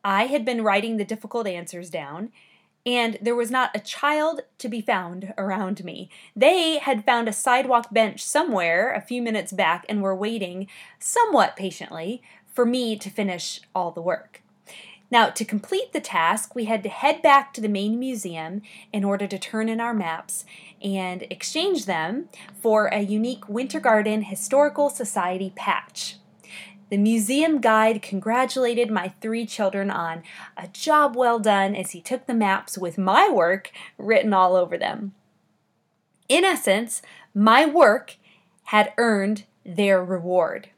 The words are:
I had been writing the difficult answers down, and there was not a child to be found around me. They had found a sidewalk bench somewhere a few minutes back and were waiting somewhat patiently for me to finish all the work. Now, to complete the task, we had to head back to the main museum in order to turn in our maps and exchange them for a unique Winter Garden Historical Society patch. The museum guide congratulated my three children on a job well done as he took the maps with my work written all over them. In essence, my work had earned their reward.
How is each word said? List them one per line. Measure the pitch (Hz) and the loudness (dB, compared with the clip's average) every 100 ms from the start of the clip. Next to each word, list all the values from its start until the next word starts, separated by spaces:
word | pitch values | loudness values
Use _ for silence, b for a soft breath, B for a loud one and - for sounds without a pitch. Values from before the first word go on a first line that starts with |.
I | 202 196 247 | 0 0 2
had | 285 | 0
been | 226 233 | -2 0
writing | 214 202 226 220 | 2 2 0 -4
the | 202 | -4
difficult | 220 220 240 208 | -8 -6 -6 -4
answers | 175 175 175 175 | -6 -10 -14 -10
down, | 185 139 160 220 b b b b _ 247 | -10 -8 -10 -12 b b b b _ -4
and | 247 233 208 | 0 0 -2
there | 214 240 | -2 -2
was | 233 | 0
not | 254 247 208 | 0 0 -4
a | |
child | - - 285 302 311 302 - _ | -10 -2 0 2 0 -4 -12 _
to | 240 | -8
be | 226 | -6
found | 214 202 175 180 190 202 | -2 -2 -2 -12 -10 -8
around | 196 190 190 202 | -4 -4 -4 -6
me. | 175 - 185 B B | -10 -14 -16 B B
They | - 269 370 320 302 | 4 6 6 2 0
had | 277 233 | 0 0
found | 214 240 226 | 2 2 0
a | |
sidewalk | 202 - 247 269 240 233 | -2 2 2 4 2 2
bench | 220 220 - | 0 0 -2
somewhere | - 294 339 202 170 170 233 | -2 -2 0 0 2 2 2
a | - | -2
few | - 247 | -6 -6
minutes | 233 214 175 | -2 -4 -4
back | 196 170 175 - | 0 0 0 -2
and | 208 | -2
were | 196 190 | -2 -2
waiting | 208 226 180 180 196 B B B | -4 -4 -6 -8 -12 B B B
somewhat | - 466 453 285 185 - | -4 0 4 4 4 0
patiently | 190 - - 165 170 240 b b _ | -10 -8 -14 -10 -8 -10 b b _
for | - 240 | 0 0
me | 254 233 214 | 2 -2 -6
to | 196 | -8
finish | - 196 175 - - _ 190 | -6 -4 -4 -10 -12 _ -6
all | 175 | -6
the | 170 | -4
work. | 170 165 - - _ _ B B B B _ | -4 -4 -8 -20 _ _ B B B B _
Now, | 240 220 | 4 4
to | - 220 | 2 -4
complete | 208 - 381 - | -4 -2 -4 -4
the | 311 | -6
task, | - 180 165 214 - | -4 0 0 0 -4
we | 247 220 | -8 -2
had | 220 | -2
to | 196 | -4
head | - 277 302 | -2 0 2
back | 320 277 277 | 6 6 4
to | - | -6
the | 214 | -2
main | 202 208 226 | -2 -2 -4
museum | 262 233 190 165 160 196 B B B | -4 -6 -8 -8 -8 -10 B B B
in | 208 196 | -2 0
order | 196 202 | 0 -2
to | 196 | -6
turn | - 220 220 | -6 -4 -4
in | 226 | -2
our | 233 | -2
maps | 226 170 160 - - - B B B | -2 -4 -6 -8 -12 -12 B B B
and | 196 196 185 180 - | -6 -4 -4 -8 -12
exchange | 185 - 311 381 339 196 | -12 -6 -4 -2 -2 -2
them | 170 160 240 339 B B - | -2 -2 -4 -8 B B -4
for | 226 214 208 | 2 2 2
a | 208 | 0
unique | 202 214 233 247 - | -2 -2 -2 -6 -8
Winter | 208 269 311 | -6 -6 0
Garden | 262 214 208 214 | 4 4 2 -2
Historical | 208 196 - 269 294 294 285 | -4 -8 0 4 4 2 -2
Society | - 226 208 180 185 190 190 | 0 -6 -2 -2 -4 -6 -6
patch. | - 175 - - - - _ _ B B B B _ | -4 -4 -6 -12 -12 -14 _ _ B B B B _
The | 202 | 2
museum | 214 226 208 277 320 302 | 2 2 0 2 2 2
guide | 226 220 220 214 | 4 6 4 2
congratulated | - 196 208 240 254 262 240 240 233 | -4 -6 0 0 0 0 0 0 0
my | 208 185 - | -2 -4 -10
three | 220 226 226 | -6 -6 -6
children | - 196 196 196 | -2 -2 -2 -4
on | 180 165 165 B B B - | -4 -4 -8 B B B -16
a | 180 | -16
job | - 311 302 285 240 | -8 2 4 4 2
well | 247 233 | 2 2
done | 214 202 196 | 2 2 2
as | 202 180 | -2 -8
he | 175 | -12
took | - 254 - | -8 -8 -2
the | |
maps | 233 202 196 - - | 0 2 0 -4 -8
with | 180 160 | -6 -2
my | 185 226 403 | 2 4 4
work | 240 170 190 - B B - | 4 2 0 -6 B B -12
written | 202 214 214 | 2 2 4
all | 190 185 185 | 4 4 4
over | 175 170 | 2 -2
them. | - 220 202 _ _ _ _ _ _ _ _ _ _ _ _ | -4 -6 -10 _ _ _ _ _ _ _ _ _ _ _ _
In | 294 | 2
essence, | 381 311 - 196 233 - B B B | 2 0 0 0 0 -10 B B B
my | 202 214 240 311 | 2 6 8 6
work | 311 247 202 - - b b b _ - | 8 6 6 -2 -20 b b b _ 0
had | 214 208 - | 2 2 2
earned | 233 208 196 214 - _ - | 2 2 0 -4 -8 _ -10
their | 180 202 190 | -2 2 2
reward. | 180 185 170 180 160 - - | 2 -4 0 2 2 -4 -14